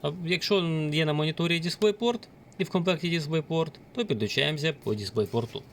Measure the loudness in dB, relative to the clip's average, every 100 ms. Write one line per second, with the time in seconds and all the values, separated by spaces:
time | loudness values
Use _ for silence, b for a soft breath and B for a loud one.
0 | -4 -4 -2 -2 2 2 2 0 0 0
1 | 2 2 0 0 0 2 0 2 2 2
2 | 0 -2 -8 -20 -20 -6 -2 0 2 0
3 | 0 0 0 -2 0 0 -2 -6 -12 -6
4 | -2 0 0 0 0 0 -2 -2 -4 -4
5 | -2 -2 0 -2 -4 -10 -12